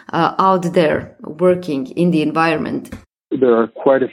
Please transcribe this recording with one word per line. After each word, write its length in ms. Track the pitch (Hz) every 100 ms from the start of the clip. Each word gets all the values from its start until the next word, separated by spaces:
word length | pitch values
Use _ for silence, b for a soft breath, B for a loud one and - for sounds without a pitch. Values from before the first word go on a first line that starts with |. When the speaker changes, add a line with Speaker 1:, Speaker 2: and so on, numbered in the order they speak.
| B
Speaker 1:
uh, 240 | 165 160 -
out 360 | 190 185 175
there 420 | 180 156 156 - -
working 680 | - 151 180 180 180 139 131
in 200 | - 175
the 100 | 156
environment. 720 | 151 160 165 156 - - - - _ _ - -
Speaker 2:
There 160 | 127 113
are 120 | 113
quite 360 | - - 135
a 60 | 127